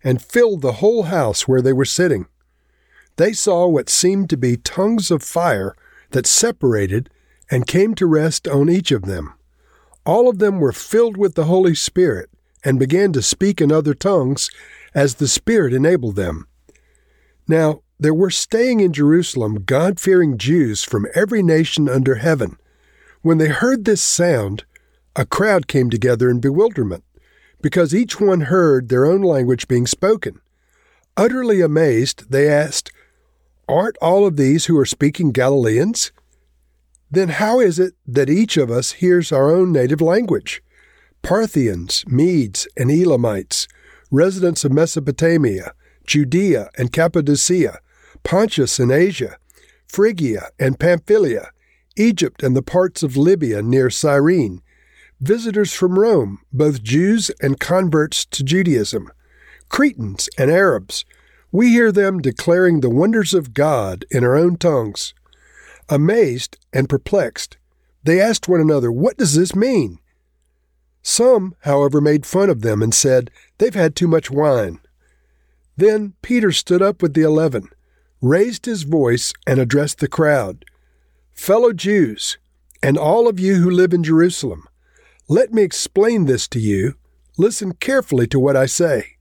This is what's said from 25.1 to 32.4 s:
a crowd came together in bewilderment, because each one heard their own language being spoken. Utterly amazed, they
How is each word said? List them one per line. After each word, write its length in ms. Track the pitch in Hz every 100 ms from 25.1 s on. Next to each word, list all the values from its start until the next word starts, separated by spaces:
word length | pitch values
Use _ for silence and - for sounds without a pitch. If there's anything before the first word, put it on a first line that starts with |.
a 100 | -
crowd 420 | - - 208 190 -
came 220 | 139 123
together 400 | 113 123 117 127
in 100 | 123
bewilderment, 640 | 135 151 226 170 107 85 _ _ _ _ _ _
because 340 | 156 180 160
each 240 | 180 240 -
one 220 | 202 180
heard 480 | 135 185 165 131 120
their 160 | 127
own 160 | 143 190
language 480 | 190 143 127 123 -
being 180 | 123 120
spoken. 540 | - 190 220 - - _ _ _ _ _ _ _
Utterly 460 | - 226 254 247 202
amazed, 680 | 165 151 160 117 131 - -
they 200 | 135